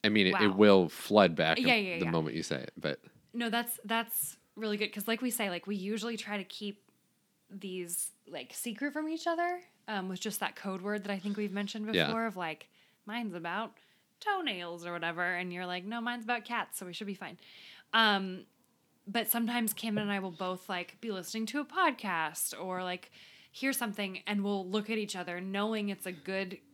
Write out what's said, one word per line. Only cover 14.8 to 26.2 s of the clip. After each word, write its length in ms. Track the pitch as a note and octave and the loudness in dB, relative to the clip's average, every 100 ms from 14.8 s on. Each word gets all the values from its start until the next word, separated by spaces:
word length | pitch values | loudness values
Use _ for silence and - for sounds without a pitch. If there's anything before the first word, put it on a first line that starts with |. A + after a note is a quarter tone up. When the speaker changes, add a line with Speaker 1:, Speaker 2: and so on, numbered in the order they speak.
| F3 | -6
Speaker 2:
or 60 | |
whatever, 300 | F3 E3 E3+ | -2 -2 0
and 280 | F3+ F3 F3+ | 0 0 -2
you're 140 | F3 F3+ | -4 -4
like, 180 | F3+ | -4
"No, 160 | F#3+ A#3 | -4 -4
mine's 220 | A#3 A#3+ | -4 -4
about 200 | A3 A#3+ | -2 -2
cats, 340 | A#3+ A#3 F3 - | -2 -4 -4 -8
so 60 | F3+ | -10
we 60 | |
should 140 | E3+ G3+ | -8 -8
be 80 | |
fine." 240 | F#3+ E3+ F3 - - - - - | -8 -10 -14 -20 -20 -20 -20 0
Um, 500 | A3 A3 G3 F#3+ F#3 - _ _ _ _ _ - | 6 6 4 0 -8 -14 _ _ _ _ _ -4
but 220 | A3 A3 | -2 0
sometimes 440 | A#3 A#3 A#3+ A3 | 0 2 2 0
Kim 260 | - A#3 G#3 | -2 -2 0
and 120 | G#3 | 0
I 80 | G3+ | 0
will 100 | F#3+ | -2
both, 380 | D#3+ F#3 F#3 - | -4 -4 -4 -4
like, 320 | F#3 F3 - | -6 -6 -8
be 100 | A#3 | -6
listening 360 | F#3+ F3+ A3+ A3 | -4 -4 -4 -2
to 140 | C#4+ | -2
a 40 | |
podcast 920 | D4 F4+ F4 B3 G#3 E3+ D#3 D#3+ - - | -2 2 2 2 -2 0 -2 -2 -6 -4
or, 260 | F#3 F#3 | -4 -4
like, 260 | F#3 F3+ - - - - - | -2 -6 -8 -20 -20 -20 -20
hear 220 | - C4+ | -2 0
something, 500 | C4 A3+ G#3 G3 F#3 - | 0 -2 -2 -4 -4 -2
and 160 | G#3 | 0
we'll 200 | G3+ G3 F#3 | 2 0 0
look 200 | G#3 G#3 | -2 0
at 80 | A3 | -2
each 180 | G#3 F#3+ | -2 -4
other 240 | F3+ F3 | -4 -6
knowing 480 | F#3+ G3 G#3+ A3 G3+ | -4 0 0 0 -2
it's 180 | F#3+ F#3 | -4 -6
a 60 | |
good 460 | F3 | -8